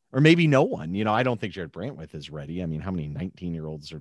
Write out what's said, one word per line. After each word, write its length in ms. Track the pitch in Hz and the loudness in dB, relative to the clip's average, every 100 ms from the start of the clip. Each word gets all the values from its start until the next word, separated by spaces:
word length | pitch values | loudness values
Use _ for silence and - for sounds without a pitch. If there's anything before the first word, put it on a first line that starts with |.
| _ | _
Or 80 | 131 | 6
maybe 260 | 156 170 160 | 8 8 6
no 160 | 135 | 6
one. 320 | 151 - 80 | 4 0 -4
You 100 | 95 | -2
know, 80 | 107 | 2
I 120 | 110 | 2
don't 160 | 127 113 | 2 -2
think 120 | 104 | -6
Jared 200 | 85 80 | -8 -10
Brantwith 420 | 82 117 - 78 | -8 -10 -10 -14
is 160 | 78 71 | -14 -12
ready. 320 | 73 71 87 | -12 -8 -6
I 40 | 87 | -4
mean, 140 | 78 | -6
how 100 | 90 | -6
many 160 | 90 73 | -6 -6
nineteen-year-olds 840 | 73 92 - 87 82 78 78 73 | -8 -10 -8 -8 -8 -8 -12 -14
or 80 | 78 | -16